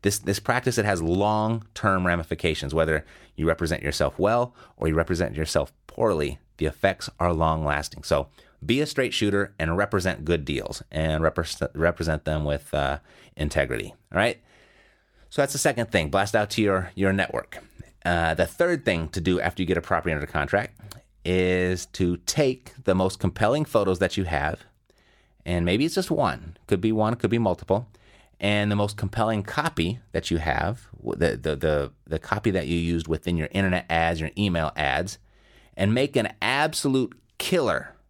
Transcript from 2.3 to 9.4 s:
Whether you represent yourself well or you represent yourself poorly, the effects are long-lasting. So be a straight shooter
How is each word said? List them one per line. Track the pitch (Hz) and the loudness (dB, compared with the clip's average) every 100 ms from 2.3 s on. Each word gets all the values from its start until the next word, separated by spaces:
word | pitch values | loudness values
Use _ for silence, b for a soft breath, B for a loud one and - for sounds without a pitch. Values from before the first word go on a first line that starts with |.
| 85 87 78 69 | -2 0 0 -2
Whether | 78 80 78 - B B - | 0 2 0 -4 B B -2
you | 80 | 0
represent | 82 82 80 | 2 0 -2
yourself | 73 - 71 - | -4 0 -2 2
well | 95 120 123 B B _ | 2 2 0 B B _
or | 80 | 0
you | 80 | 2
represent | 82 87 78 65 | 0 0 -2 -2
yourself | 78 80 69 _ - | -2 0 -2 _ -20
poorly, | - 113 82 71 73 _ - | 0 2 2 0 -4 _ -4
the | 78 | -4
effects | - 98 95 - - | 0 0 0 -10 -2
are | 87 | 0
long-lasting. | 80 80 80 76 73 73 - | 2 2 2 0 -2 -4 -12
So | - 73 69 b b b | 0 0 0 b b b
be | - 127 | 0 0
a | 147 | 2
straight | - 127 | 0 0
shooter | - 104 101 | 2 2 2